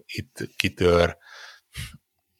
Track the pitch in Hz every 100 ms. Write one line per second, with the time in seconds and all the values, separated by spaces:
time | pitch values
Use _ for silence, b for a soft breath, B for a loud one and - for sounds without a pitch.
0 | - - - - - - 101 - 90 85
1 | 85 - B B B B _ B B -
2 | _ _ _